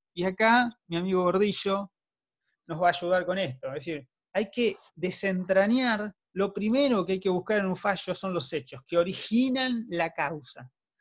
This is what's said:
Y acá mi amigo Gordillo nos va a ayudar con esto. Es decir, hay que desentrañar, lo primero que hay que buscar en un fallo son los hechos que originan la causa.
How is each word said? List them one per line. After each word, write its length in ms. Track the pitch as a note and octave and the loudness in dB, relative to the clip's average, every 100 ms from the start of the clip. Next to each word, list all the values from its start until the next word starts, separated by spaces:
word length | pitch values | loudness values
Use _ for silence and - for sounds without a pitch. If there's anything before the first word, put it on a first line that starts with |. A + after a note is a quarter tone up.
| _ F3 | _ -4
Y 100 | F#3 | -4
acá 520 | F#3 A3 A#3+ A#3+ - - | 2 4 4 2 -4 -6
mi 100 | E3+ | -4
amigo 260 | F#3 F#3 | 0 2
Gordillo 680 | F3+ F#3 G#3 F#3 G3+ G3 G3 _ _ _ _ _ _ _ - | 2 2 2 0 -2 -2 -4 _ _ _ _ _ _ _ -10
nos 140 | D#3+ | 0
va 60 | F3 | 2
a 20 | |
ayudar 360 | E3+ F3 F#3 E3+ | 2 0 0 0
con 120 | F#3+ | -2
esto. 300 | E3+ B2+ C3 | -4 -6 -10
Es 160 | D3 E3+ | -8 -8
decir, 220 | D3+ C3 _ _ | -8 -10 _ _
hay 180 | F#3+ G#3+ | -4 -4
que 240 | - A3+ - - - | 0 -2 -2 -12 -6
desentrañar, 1160 | F#3 - G3 F#3 F3+ F#3+ G#3 B3 B3 G#3+ G#3 - _ | -6 -2 -2 -2 2 4 4 2 2 0 -4 -12 _
lo 200 | F3+ G3 | -2 -2
primero 520 | G3+ G#3+ B3+ C#4+ A3 F3 | -2 0 2 4 2 2
que 80 | |
hay 60 | F#3+ | 0
que 100 | F#3+ | 0
buscar 300 | F3+ F#3 G#3+ | 0 0 0
en 80 | F#3+ | 0
un 100 | F3 | -2
fallo 360 | G3+ F#3 - | -2 -2 -4
son 200 | F3+ F#3+ | -6 -4
los 180 | F3 - | -4 -4
hechos 300 | D#3 C3+ C3 - | -6 -8 -16 0
que 120 | E3+ | 2
originan 880 | F3 - - A3+ C4 C4 C4 A#3 A3 | 2 -2 0 2 2 0 0 -2 -4
la 240 | E3+ E3 | -2 -2
causa. 560 | E3+ D3 D#3 B2+ - B2+ _ _ _ | -2 -4 -6 -12 -18 -20 _ _ _